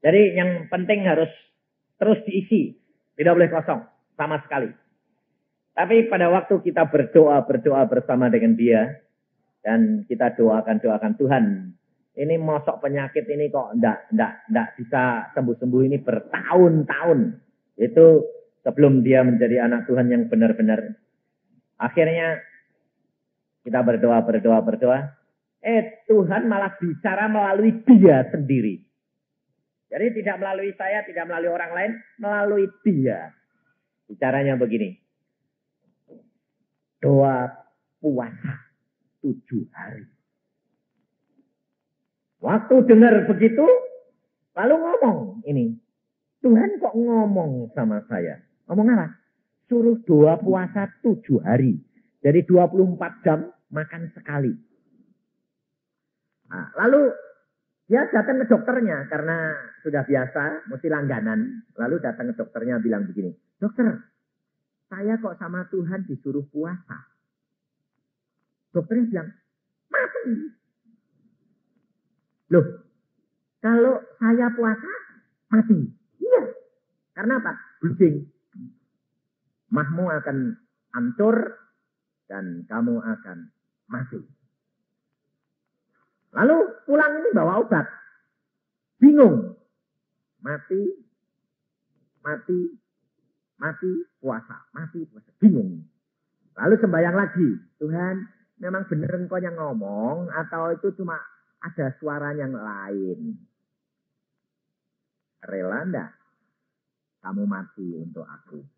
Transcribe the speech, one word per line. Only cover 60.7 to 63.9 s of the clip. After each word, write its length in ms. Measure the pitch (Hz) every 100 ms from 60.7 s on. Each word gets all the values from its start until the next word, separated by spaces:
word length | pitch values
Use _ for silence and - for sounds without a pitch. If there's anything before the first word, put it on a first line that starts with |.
mesti 160 | 135 160
langganan. 800 | 151 143 123 107 110 120 247 - -
Lalu 240 | 120 165
datang 320 | 131 - 123
ke 80 | 113
dokternya 400 | 110 120 117 120
bilang 240 | 113 104
begini, 320 | 98 98 90 - _ _
"Dokter, 400 | 214 - 226